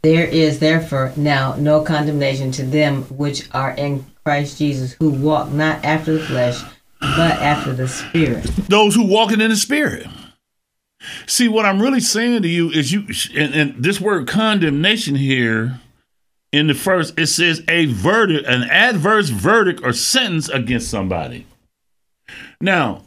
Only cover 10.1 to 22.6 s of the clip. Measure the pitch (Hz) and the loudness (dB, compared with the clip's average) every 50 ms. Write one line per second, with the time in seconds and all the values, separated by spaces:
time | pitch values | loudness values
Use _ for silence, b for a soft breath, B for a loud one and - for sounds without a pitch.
10.1 | - - - - _ _ _ _ _ _ _ _ _ _ _ _ _ B B B | -18 -20 -20 -20 _ _ _ _ _ _ _ _ _ _ _ _ _ B B B
11.1 | B B B - - - 247 233 214 226 214 202 196 196 220 269 269 247 - - | B B B -4 0 2 2 2 2 2 2 2 2 2 2 2 2 0 0 0
12.1 | - 214 233 240 240 226 196 165 170 170 170 160 139 156 143 123 175 208 202 214 | -2 0 0 0 0 0 0 0 0 0 0 0 0 -2 0 0 -2 -4 -4 -6
13.1 | - - - - - 143 151 139 135 151 151 139 - 120 123 170 196 196 180 214 | -8 -8 -8 -4 -2 -2 -2 0 2 0 0 0 -2 -2 -2 -2 -2 0 -2 0
14.1 | 202 170 127 - - 208 220 220 214 196 165 156 139 143 165 202 226 - 127 147 | 0 0 -2 -2 -2 0 2 2 2 2 2 2 2 2 2 2 0 0 -2 -2
15.1 | 139 135 139 135 135 127 120 113 113 110 113 127 127 123 _ _ _ _ _ _ | -2 0 0 0 2 2 2 2 0 0 -2 -4 -6 -10 _ _ _ _ _ _
16.1 | _ _ _ _ _ _ _ _ - 147 151 156 139 - - 190 185 180 156 - | _ _ _ _ _ _ _ _ 0 2 2 2 0 0 0 0 0 0 0 -2
17.1 | - - 160 151 - - 170 170 160 160 - - 165 170 165 143 117 95 90 165 | -2 -2 -2 -2 0 0 0 0 0 -2 -2 -2 0 2 2 0 0 0 0 2
18.1 | 208 226 220 190 160 147 - 120 123 123 120 - 151 185 220 254 233 175 147 202 | 2 4 2 2 0 -2 0 0 0 0 2 2 4 4 4 4 2 0 2 2
19.1 | 220 214 196 143 117 98 92 165 214 226 208 180 175 - - 127 120 - - - | 2 2 2 0 -2 0 2 2 4 4 4 2 0 -2 -2 -2 -2 0 -2 0
20.1 | - 262 247 208 170 156 143 - 139 135 117 113 127 117 - - 113 104 95 92 | 0 0 0 0 -4 -4 -4 -2 -4 -4 -2 0 -2 -2 -2 -4 -4 -4 -2 -2
21.1 | 92 85 76 64 62 60 - _ _ _ _ _ _ _ _ _ _ _ _ _ | -2 -4 -4 -8 -12 -16 -18 _ _ _ _ _ _ _ _ _ _ _ _ _
22.1 | _ _ B B B B B B B B | _ _ B B B B B B B B